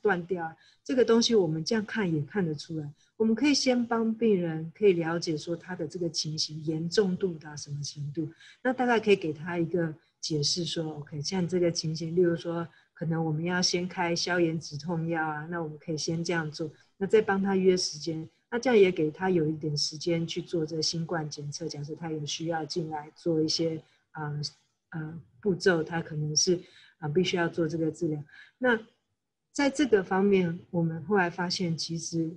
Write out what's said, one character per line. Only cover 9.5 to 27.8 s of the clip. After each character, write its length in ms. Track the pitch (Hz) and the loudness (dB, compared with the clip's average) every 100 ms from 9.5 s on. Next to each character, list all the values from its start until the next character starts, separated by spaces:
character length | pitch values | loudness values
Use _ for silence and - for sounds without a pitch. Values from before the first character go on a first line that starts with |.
| 175 | -2
一 100 | 165 | 0
个 260 | 175 165 147 _ _ | 0 -2 -4 _ _
解 220 | - 151 | -4 -2
释 240 | 147 - 165 | 0 -2 -2
说， 300 | - 156 151 | -4 -6 -8
OK， 260 | 143 151 | -10 -8
像 260 | 143 190 170 | -4 -2 0
这 120 | 180 | 2
个 120 | 175 | 2
情 240 | 170 160 160 | 0 -4 -4
形， 200 | 165 170 | -2 2
例 60 | |
如 140 | 175 170 | 4 2
说 320 | 170 170 170 - _ | -2 -4 -6 -10 _
可 120 | - 160 | -8 -2
能 180 | 165 | 0
我 80 | 165 | 0
们 120 | 151 | -2
要 180 | 170 180 | 0 0
先 260 | 180 175 180 | 0 0 -2
开 280 | 190 170 170 | -2 -2 -2
消 240 | - 180 | 0 2
炎 200 | 165 160 | 2 0
止 180 | - 147 | -6 -10
痛 300 | 151 165 165 | -6 -4 -2
药 160 | 165 160 | -2 -2
啊， 220 | 151 156 | -4 -6
那 120 | 175 | -6
我 80 | 156 | -6
们 80 | 151 | -8
可 140 | - | -6
以 60 | 151 | -4
先 260 | - 165 | -2 -4
这 100 | 170 | -2
样 180 | 170 156 | -2 -2
做， 180 | 147 156 - _ _ | -6 -8 -10 _ _
那 80 | 190 | 4
再 160 | 220 | 4
帮 200 | 214 196 | 4 2
他 140 | 196 190 | 2 4
约 220 | 185 180 | 4 4
时 200 | - 151 | 0 -4
间， 300 | 165 160 160 _ _ | -6 -6 -8 _ _
那 80 | 240 | -2
这 100 | 254 | 4
样 80 | 233 | 8
也 140 | 185 | 8
给 180 | 180 151 | 6 0
他 200 | 156 190 | 0 0
有 180 | 180 151 | 2 2
一 60 | |
点 240 | 156 156 147 | 0 -2 -2
时 180 | - 156 | -2 -4
间 300 | 175 170 165 | -2 0 0
去 140 | 180 | -4
做 240 | 170 175 156 | -4 -2 -2
这 100 | 165 | -2
个 60 | |
新 240 | 156 170 165 | -2 -2 -2
冠 240 | 175 156 | -4 -4
检 200 | 147 147 | -6 -8
测， 180 | 143 160 | -8 -8
假 140 | 147 | -8
设 120 | 143 151 | -8 -8
他 160 | 165 | -6
有 140 | 156 147 | -6 -6
需 220 | - 165 | -4 -4
要 180 | 165 156 | -4 -4
进 240 | 180 156 | -4 -4
来 200 | 156 151 - | -6 -10 -6
做 260 | 175 160 | 0 2
一 60 | 156 | 2
些， 340 | - 165 160 - _ _ | 2 0 -2 -10 _ _
呃， 280 | - 151 147 147 - _ _ _ | -10 -6 -6 -8 -10 _ _ _
呃， 300 | 160 156 165 - _ | -10 -10 -12 -18 _
步 160 | 214 175 | -2 2
骤， 260 | 202 170 | 4 4
他 180 | 160 165 | 2 -4
可 140 | - 151 | -4 -4
能 200 | 151 151 | -2 0
是， 240 | - 175 - - - _ | 2 2 -2 -20 -20 _
呃， 80 | 151 | -2
必 160 | 156 | 0
须 140 | 175 180 | 2 2
要 100 | 170 | 0
做 200 | 165 160 | 0 -2
这 100 | |
个 120 | 160 | 0